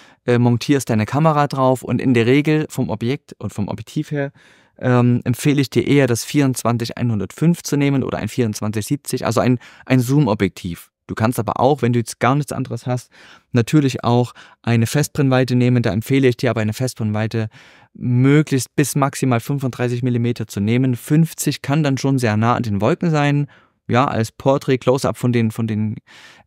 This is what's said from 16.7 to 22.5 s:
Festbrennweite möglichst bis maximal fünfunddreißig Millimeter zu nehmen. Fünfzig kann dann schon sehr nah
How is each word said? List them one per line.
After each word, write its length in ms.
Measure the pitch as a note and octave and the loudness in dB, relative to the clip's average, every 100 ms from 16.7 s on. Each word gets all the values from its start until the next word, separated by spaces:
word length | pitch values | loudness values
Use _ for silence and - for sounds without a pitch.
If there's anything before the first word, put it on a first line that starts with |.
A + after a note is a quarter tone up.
Festbrennweite 800 | - C3 - A2 G#2+ A2 A2+ A2 - - - _ | -2 -6 -4 -4 -2 -2 -4 -6 -10 -20 -20 _
möglichst 800 | - B2+ B2 C3+ D3 D3+ C#3 - | -8 -2 2 6 4 4 0 -2
bis 220 | - C#3 D3 | -2 -2 0
maximal 440 | C#3 - C3 A#2 | -2 0 0 0
fünfunddreißig 640 | - C#3+ C3+ A#2+ B2 A#2+ | 0 -4 -4 -4 -4 -2
Millimeter 440 | B2+ A#2+ A#2 B2 A2 | -2 0 -2 -4 -6
zu 140 | G#2+ | -4
nehmen. 360 | G#2 A#2+ C3 B2 | 0 2 2 -2
Fünfzig 640 | - D3+ E3 - - - | 0 2 2 0 -4 -4
kann 220 | - D3 | -2 0
dann 160 | C#3+ C3 | 0 0
schon 200 | C#3 C3+ | 0 0
sehr 200 | A#2 G#2 | 2 2
nah 160 | A2+ | 2